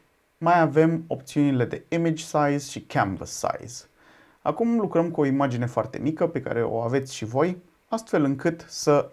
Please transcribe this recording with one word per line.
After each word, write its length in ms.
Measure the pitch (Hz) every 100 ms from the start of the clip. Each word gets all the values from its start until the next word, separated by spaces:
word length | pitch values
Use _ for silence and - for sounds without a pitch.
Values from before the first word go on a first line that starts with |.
| _ _ _ _
mai 220 | 160 175
avem 440 | 160 139 160 165 165
opțiunile 580 | 135 - - 143 135 117
de 180 | - -
Image 360 | 170 165 160
Size 480 | - 151 147 143 139
și 100 | -
Canvas 500 | - 139 101 87 -
Size. 540 | - - - - - - _ _ _ _ _
Acum 380 | 143 - 233 233
lucrăm 320 | 196 165 170
cu 100 | 165
o 40 | 143
imagine 400 | 135 139 120 123
foarte 320 | 123 110 -
mică 280 | 139 160 170
pe 140 | 156
care 220 | - 117
o 180 | 113 113
aveți 340 | 117 135 131 -
și 100 | 107
voi, 320 | 123 165 180 - _ _
astfel 360 | 226 226 185
încât 420 | 139 135 170 165 -
să 420 | - - 143 -